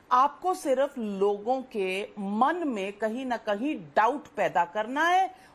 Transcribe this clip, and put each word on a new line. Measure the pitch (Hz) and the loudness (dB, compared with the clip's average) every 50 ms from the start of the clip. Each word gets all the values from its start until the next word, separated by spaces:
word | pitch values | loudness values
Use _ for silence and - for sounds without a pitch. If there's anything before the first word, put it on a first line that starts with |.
| _ _ | _ _
आपको | - 254 277 285 - - - 370 370 | 4 4 4 2 0 -2 -2 -2 -2
सिर्फ | 370 - 302 254 254 277 285 - | 0 0 0 2 2 2 0 -2
लोगों | 254 220 208 202 190 196 208 208 202 208 233 262 262 | -6 -6 -6 -2 2 2 2 2 0 -2 -2 -2 -2
के | 254 - - 214 190 185 185 196 208 - - 208 | -4 -6 -4 -4 -2 -2 -2 -4 -6 -8 -8 -8
मन | 196 196 208 214 254 294 339 359 339 | -6 -4 0 2 2 2 2 0 -2
में | 285 233 202 190 202 202 | -4 -4 -4 -4 -6 -4
कहीं | - 220 214 220 254 269 | -4 -4 -4 -4 -4 -4
ना | 254 240 | -4 -6
कहीं | 226 - 214 208 202 247 302 302 | -4 -2 -4 -4 -2 -2 -4 -4
डाउट | 226 165 143 - 214 214 240 294 277 - | -6 -8 0 2 2 2 4 2 -2 -8
पैदा | - - 214 185 156 151 185 175 | -10 -4 -2 -2 0 2 0 0
करना | - - 214 214 226 262 294 320 | 0 -2 -6 -6 -4 -2 0 2
है। | 339 359 381 381 381 - - - - - | 4 4 4 2 2 -2 -10 -20 -14 0